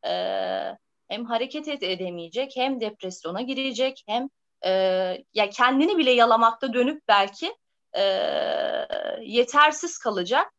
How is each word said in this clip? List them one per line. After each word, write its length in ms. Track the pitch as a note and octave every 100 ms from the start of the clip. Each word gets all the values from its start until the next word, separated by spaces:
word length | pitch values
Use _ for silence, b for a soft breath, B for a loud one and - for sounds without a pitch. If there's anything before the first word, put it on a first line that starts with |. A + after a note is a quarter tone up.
| -
E, 60 | F3+ F3+ F#3+ F#3 F#2+ - - _ _ _
hem 180 | G#3 A#3
hareket 420 | A#3 C4 D4+ D4+
et-, 160 | C#4+
edemeyecek, 680 | F#3 F3+ F#3 F3 E3+ F#3+ C4+ B3+
hem 260 | B3+ C4
depresyona 600 | G#3+ G#3+ F#3 F3+ D#3+ F3+
girecek, 640 | B3+ C4 C4+ A#3 C4 C4 -
hem, 220 | A3 C4+ _ _ _ F3+
e, 60 | F#3+ F#3+ F#3 F#3 F3+ -
ya 160 | G#3 G#3
kendini 480 | G3+ B3 C4+ D#4+ G4
bile 140 | C4+
yalamakta 640 | B3 A#3 A3+ A3+ A#3 C#4
dönüp 340 | A#3 B3 D4+ -
belki, 480 | G3+ B3 - E4+ A#4 _ _ _ -
e, 60 | G3 F#3+ - D2 - D2+ - - - - G1+ -
yetersiz 760 | - A3 B3 D4 D4+ D4+ E4+ -
kalacak. 540 | A#3+ G3+ F3+ B3+ F#4+